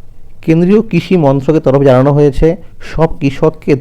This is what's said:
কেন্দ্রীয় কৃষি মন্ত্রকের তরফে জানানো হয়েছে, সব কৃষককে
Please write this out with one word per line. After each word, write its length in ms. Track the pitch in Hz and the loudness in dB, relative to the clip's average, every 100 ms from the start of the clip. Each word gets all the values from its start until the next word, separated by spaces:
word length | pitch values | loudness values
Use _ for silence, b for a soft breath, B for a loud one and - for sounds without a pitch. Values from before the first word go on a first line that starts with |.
| - - - - | -16 -16 -16 -8
কেন্দ্রীয় 360 | - 165 180 214 220 | -2 0 2 2 0
কৃষি 240 | 170 - 185 | -4 0 2
মন্ত্রকের 400 | 139 139 135 156 143 | 2 0 0 0 0
তরফে 220 | 139 139 | 2 4
জানানো 200 | 127 139 143 | 4 4 2
হয়েছে, 280 | 147 - 160 185 b - - | 2 2 0 0 b -18 -8
সব 180 | - 160 - | -2 -2 -2
কৃষককে 520 | 139 - 156 - - 131 | -4 -2 -2 -2 -2 -2